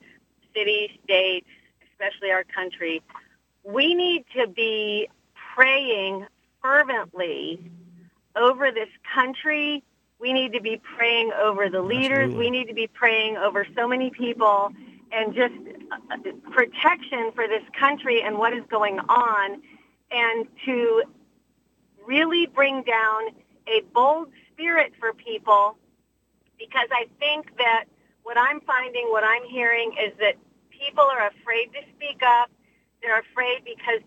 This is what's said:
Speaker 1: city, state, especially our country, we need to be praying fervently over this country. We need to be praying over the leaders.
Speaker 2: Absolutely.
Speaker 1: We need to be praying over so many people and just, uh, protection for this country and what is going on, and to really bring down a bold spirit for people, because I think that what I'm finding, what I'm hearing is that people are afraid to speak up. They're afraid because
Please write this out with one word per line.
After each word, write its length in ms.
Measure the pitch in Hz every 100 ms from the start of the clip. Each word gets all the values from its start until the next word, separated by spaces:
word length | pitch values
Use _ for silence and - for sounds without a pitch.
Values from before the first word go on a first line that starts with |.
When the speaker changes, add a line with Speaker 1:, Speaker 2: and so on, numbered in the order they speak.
| - _ _ _ _ 214
Speaker 1:
city, 440 | 208 208 208 -
state, 400 | - 185 190 185 - - _ _ _
especially 380 | _ 160 - 196
our 140 | 185
country, 580 | 185 190 185 - 170 165 - - - _ _ _
we 320 | 196 233 311 349
need 300 | 359 339 - 254
to 100 | 226
be 640 | 180 226 220 208 208 - _ _ - - -
praying 720 | 262 269 262 208 190 190 202 _ _ _
fervently 1080 | 262 285 269 240 175 180 175 139 151 170 - - - - - _ _ 214
over 360 | 247 262 277
this 180 | 226 220 - -
country. 720 | 262 254 262 311 302 294 285 - _ _ _
We 140 | 247
need 200 | 262 254
to 80 | 233
be 180 | 220 220 - -
praying 340 | 233 233 226
over 340 | 202 214 196 196
the 140 | 185
leaders. 440 | 185 247 262 269 180
Speaker 2:
Absolutely. 120 | 226 233
Speaker 1:
We 40 |
need 160 | 254 233
to 80 | 226
be 100 | 226
praying 520 | - 233 220 220 214
over 280 | 202 233 - 240
so 120 | 240
many 240 | 254 262
people 600 | 247 240 233 214 202 202 - - - _
and 240 | 226 220 214
just, 180 | 247 - - - - - -
uh, 80 | - - - -
protection 800 | 262 233 - - 349 247 254 226 240
for 120 | 220
this 140 | 214 - -
country 440 | 277 294 - 233
and 160 | 214 208
what 120 | 233
is 120 | 240 -
going 300 | 220 208 190
on, 600 | 180 240 240 208 196 202 - - _ _ _
and 380 | 240 233 226 220 - 269
to 380 | 247 233 226 - _ _ _ _ _ _ _ _ _ -
really 420 | 277 330 349 330
bring 340 | 262 277 269
down 400 | 240 226 220 220 220 - _ _ -
a 140 | 220 185
bold 360 | 247 269 311 294 - _
spirit 400 | - 330 330 277 -
for 140 | 226
people, 640 | 226 240 - 220 - 208 220 _ _ _ _ _ _ _ _
because 300 | 226 262 233
I 140 | 247 233 _
think 360 | 294 302 302 -
that 280 | 240 226 - _ _ _
what 140 | 226 240
I'm 200 | 254 294
finding, 440 | - 254 254 240 233
what 120 | 220
I'm 200 | 220 233
hearing 500 | 247 247 233 233 226 -
is 100 | 214 196
that 160 | 208 - _ _ _
people 320 | - 554 -
are 240 | 277 254 208
afraid 440 | - 233 226 240
to 60 | 269 - _
speak 260 | 294 -
up. 260 | 247 240 240 _ _ _ _ _
They're 160 | 233 220
afraid 440 | - 247 247 247 240
because 340 | 226 - 226